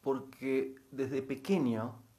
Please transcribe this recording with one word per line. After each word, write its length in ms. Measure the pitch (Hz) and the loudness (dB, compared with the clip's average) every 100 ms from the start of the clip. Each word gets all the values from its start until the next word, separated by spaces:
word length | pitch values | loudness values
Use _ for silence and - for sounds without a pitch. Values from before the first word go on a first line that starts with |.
porque 720 | 139 131 - - 131 131 - - - | 0 0 -2 -6 0 2 0 -6 -12
desde 320 | 135 131 135 | -4 -2 -2
pequeño 800 | 135 135 - 196 127 113 113 110 - | -2 -6 2 4 4 2 -2 -6 -20